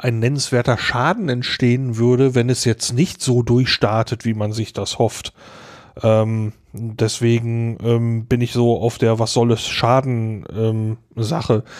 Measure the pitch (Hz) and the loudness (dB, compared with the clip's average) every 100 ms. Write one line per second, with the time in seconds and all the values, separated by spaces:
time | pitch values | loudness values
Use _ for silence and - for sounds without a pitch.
0 | 123 113 117 143 - 127 120 113 - 123 | -2 0 0 0 0 0 2 0 0 0
1 | 139 220 175 123 127 - 123 123 131 113 | 0 0 -2 -2 -4 0 2 2 0 0
2 | 120 123 135 127 120 120 120 110 - 120 | 4 4 4 2 2 0 0 -2 -2 0
3 | 190 - - 123 117 123 127 - 113 110 | 0 -2 0 2 4 2 2 0 0 0
4 | 110 113 113 107 104 110 110 - 98 - | -2 -4 -4 -2 -4 -4 -6 -6 -6 -2
5 | 117 - - - - - - - - - | -2 -2 -14 -16 -20 -20 -20 -20 -20 -4
6 | 113 110 110 113 107 - _ - 113 110 | 2 2 2 -2 -4 -8 _ -12 -8 -2
7 | 143 - 117 117 117 117 117 117 117 117 | -2 0 2 2 0 -2 -4 -4 0 0
8 | 117 117 113 120 120 120 120 117 117 - | 2 -2 0 0 0 2 2 2 0 0
9 | 113 113 113 127 120 113 - - 117 131 | 2 2 0 2 2 2 -2 -2 2 2
10 | 135 117 110 107 - 104 110 110 110 110 | 2 -2 -4 -6 -8 -4 -2 0 -2 -6
11 | _ - 110 165 - 110 - - | _ -6 -2 -2 0 0 -2 -14